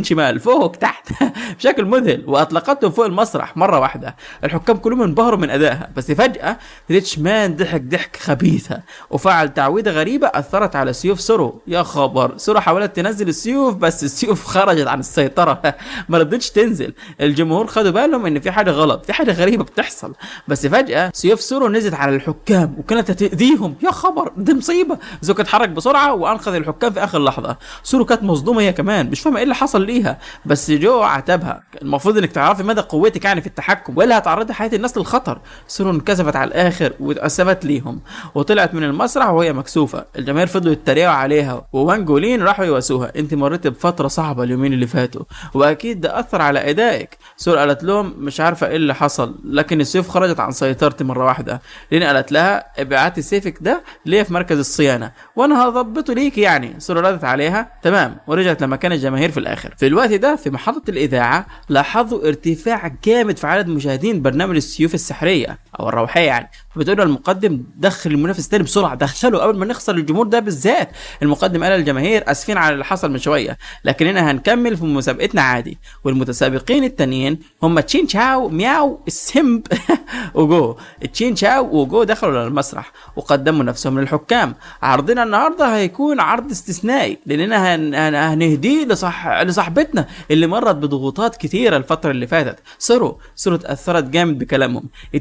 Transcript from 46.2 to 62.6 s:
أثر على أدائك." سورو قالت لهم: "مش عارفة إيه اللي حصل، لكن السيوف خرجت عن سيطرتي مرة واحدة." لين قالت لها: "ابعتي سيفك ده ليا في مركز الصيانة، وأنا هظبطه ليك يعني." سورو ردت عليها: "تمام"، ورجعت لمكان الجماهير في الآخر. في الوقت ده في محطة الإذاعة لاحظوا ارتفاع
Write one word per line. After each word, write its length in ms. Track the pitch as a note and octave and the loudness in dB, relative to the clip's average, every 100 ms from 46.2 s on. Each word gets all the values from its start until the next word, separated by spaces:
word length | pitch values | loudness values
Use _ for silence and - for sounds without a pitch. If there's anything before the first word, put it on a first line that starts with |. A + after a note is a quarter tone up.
أثر 220 | A#3 F#3 | -4 0
على 280 | D3 C#3 C#3+ | 2 2 0
أدائك." 480 | D#3 A#3 B2+ - - - - | 2 0 0 -6 -18 -20 -6
سورو 220 | F3 D#3 | 0 2
قالت 260 | C#3+ C#3 | 2 0
لهم: 300 | E3+ G#3 F#3+ - | 0 0 -2 -6
"مش 220 | C#3 D3 | -8 -2
عارفة 260 | E3 - - | 0 0 -2
إيه 80 | D#3+ | 0
اللي 180 | D3 | 0
حصل، 400 | C3 D3 - A#2+ - | 0 0 0 -4 -6
لكن 360 | - C#3+ D3+ D#3+ | -4 -2 0 0
السيوف 280 | C#3 F#3 F3 | 0 -2 0
خرجت 320 | F3+ F#3 D#3 | 0 0 0
عن 100 | A2 | -4
سيطرتي 520 | B2+ C3+ B2+ D3 - | -2 -2 2 0 0
مرة 200 | C3+ B2+ | -4 0
واحدة." 360 | C3 B2+ A2 B2 - - - | 0 0 -4 -8 -12 -20 -2
لين 100 | D#3+ | 0
قالت 300 | D#3 C3+ C3 | 2 2 2
لها: 320 | D3+ F#3+ G3+ - - | 2 2 0 -4 -8
"ابعتي 420 | C3+ C3+ E3 D#3+ | -2 0 0 -2
سيفك 360 | C#3 G3+ G3 - | -2 -2 -2 -4
ده 220 | F3 E4 - - D#3 | -2 -2 -6 -12 0
ليا 160 | G3+ | 0
في 100 | F#3+ | 0
مركز 260 | F3 F3 D3 | -2 0 -2
الصيانة، 540 | C3 - C#3 A#2+ A2+ - - A3+ | 0 2 2 0 -6 -14 -8 0
وأنا 320 | C#4+ C4 B3 | 2 4 2
هظبطه 440 | B3 A3+ D#4 - | 0 -4 -4 -4
ليك 240 | B3 C#4+ G#3 | -2 0 2
يعني." 360 | G3 D3 A#2+ E3 | 2 2 -2 -10
سورو 220 | - E3+ | -4 0
ردت 240 | F#3+ F3+ | 0 0
عليها: 460 | C3 C3+ D3+ G#3 A#3 - | -2 0 0 -2 -4 -4
"تمام"، 340 | - G3 B2 G#2+ - | 0 2 0 -4 -4
ورجعت 360 | E3+ F3+ D3 | 0 0 0
لمكان 300 | C3+ C3+ F3 | -2 -2 -2
الجماهير 380 | D#3 C3+ C3 E3 | -2 -2 0 0
في 100 | C#3+ | -2
الآخر. 340 | - - - - | -6 -6 -10 0
في 80 | C3+ | 2
الوقت 260 | F3+ A#3+ | 4 2
ده 240 | G3+ C4+ D4+ | 2 0 0
في 140 | C#3 | -4
محطة 400 | C3+ A3 D4 - | -4 -4 -6 -4
الإذاعة 560 | E3+ C#3+ B2 A#2+ D#3+ - - - | -2 0 2 2 0 -2 -12 0
لاحظوا 600 | C#3 C#3 A3 A3+ A#3 D3+ | 0 2 0 0 0 0
ارتفاع 640 | C#3+ E3 D#3+ | 0 -2 -2